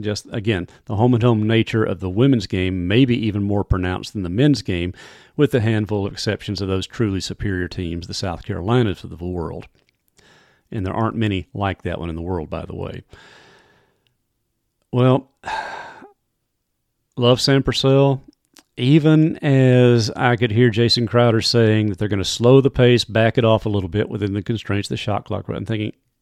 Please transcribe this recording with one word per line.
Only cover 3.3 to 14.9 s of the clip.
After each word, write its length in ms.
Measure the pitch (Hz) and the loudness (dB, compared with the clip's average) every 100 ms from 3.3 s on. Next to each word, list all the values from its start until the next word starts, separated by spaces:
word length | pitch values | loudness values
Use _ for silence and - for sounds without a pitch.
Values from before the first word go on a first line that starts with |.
| 101 | -2
more 220 | 101 101 | -2 -2
pronounced 500 | 95 95 90 92 - | 0 -2 -2 -4 -8
than 80 | 107 | -8
the 80 | 87 | -4
men's 320 | 95 151 127 | 2 2 2
game, 320 | - 90 87 - - - _ - | -2 -4 -4 -8 -16 -20 _ -2
with 140 | 147 | 0
the 100 | 131 | 2
handful 460 | 110 110 104 104 98 | 0 0 -2 -4 -4
of 60 | |
exceptions 480 | - - 98 - 92 | -6 -6 -6 -6 -6
of 60 | 95 | -4
those 180 | 95 92 | -4 -4
truly 340 | - 110 95 | -4 -2 -2
superior 480 | - - 107 92 90 | -6 -6 -4 -4 -6
teams, 380 | - 85 85 82 | -6 -6 -8 -8
the 80 | |
South 280 | 85 98 82 | -8 -8 -8
Carolinas 640 | - 92 90 123 110 85 | -8 -6 -2 0 0 -4
of 60 | 90 | -12
the 160 | 80 87 | -12 -8
world. 420 | 90 80 82 - _ _ _ _ _ _ _ _ _ - | -6 -8 -10 -16 _ _ _ _ _ _ _ _ _ -12
And 160 | 110 95 | -6 -4
there 80 | |
aren't 220 | 107 113 110 | -2 -2 -2
many 320 | 107 95 - | -2 -4 -6
like 300 | 101 98 87 | -6 -6 -6
that 180 | 90 - | -8 -8
one 80 | 85 | -8
in 80 | 82 | -8
the 60 | |
world, 260 | 85 90 78 | -6 -6 -8
by 160 | 82 | -10
the 100 | - | -10
way. 300 | 87 90 - - - - - _ _ _ _ _ _ _ _ _ _ _ _ _ _ _ | -12 -12 -12 -18 -20 -20 -20 _ _ _ _ _ _ _ _ _ _ _ _ _ _ _